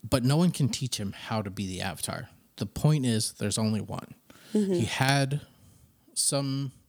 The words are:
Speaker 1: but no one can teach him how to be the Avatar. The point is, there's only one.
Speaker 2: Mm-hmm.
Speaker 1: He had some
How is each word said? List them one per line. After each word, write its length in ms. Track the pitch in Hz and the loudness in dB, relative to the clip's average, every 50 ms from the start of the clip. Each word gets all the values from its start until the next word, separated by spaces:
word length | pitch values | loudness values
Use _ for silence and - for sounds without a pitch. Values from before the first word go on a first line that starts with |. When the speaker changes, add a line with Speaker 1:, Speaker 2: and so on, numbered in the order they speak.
| - 110 | -2 0
Speaker 1:
but 160 | - 131 120 | 0 2 4
no 120 | 127 143 | 4 4
one 140 | 156 180 180 | 6 4 4
can 180 | - - 147 123 | 4 2 0 0
teach 300 | - - 135 127 - - | 0 -2 -4 -4 -4 -4
him 140 | 107 95 - | -6 -6 -8
how 300 | - - - 117 110 107 | -8 -8 -4 -4 -4 -4
to 80 | 101 | -4
be 160 | 95 107 101 | -6 -6 -6
the 140 | 92 92 90 | -6 -4 -4
Avatar. 480 | 95 98 85 - - - 92 82 - - - _ _ _ _ | -4 -6 -4 -6 -6 -6 -6 -8 -8 -12 -16 _ _ _ _
The 100 | - 120 | -6 -6
point 380 | 101 _ - - 151 156 151 127 | -6 _ 0 2 4 4 4 2
is, 260 | 127 113 110 107 - - | 2 2 2 0 -2 -4
there's 260 | - - 104 98 - | -4 -4 -2 -2 0
only 220 | 110 107 110 107 | 0 0 0 0
one. 340 | 98 - - - - - - _ _ _ - - - - - | -4 -6 -8 -10 -10 -14 -20 _ _ _ -20 -20 -20 -2 0
Speaker 2:
Mm-hmm. 180 | 214 208 190 185 | 0 2 2 2
Speaker 1:
He 100 | 175 139 | 2 0
had 560 | 104 - - 135 135 139 143 139 135 143 147 - - - _ - - - - - _ _ _ _ _ _ | 0 2 2 4 4 6 4 4 2 0 -4 -4 -8 -20 _ -20 -20 -20 -20 -20 _ _ _ _ _ _
some 580 | - - - 151 139 139 139 135 135 139 131 - - _ | -2 0 0 0 0 -2 -2 -2 -2 -4 -6 -8 -12 _